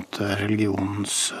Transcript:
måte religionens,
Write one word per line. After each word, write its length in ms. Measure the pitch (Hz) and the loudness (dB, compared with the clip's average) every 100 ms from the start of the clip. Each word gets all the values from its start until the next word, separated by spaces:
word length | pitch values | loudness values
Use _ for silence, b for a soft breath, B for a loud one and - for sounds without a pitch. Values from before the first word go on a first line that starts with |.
måte 320 | 95 - 101 98 | 0 -2 0 0
religionens, 960 | 101 107 107 98 98 101 101 - - - | 2 2 2 2 0 -2 -2 0 -2 -2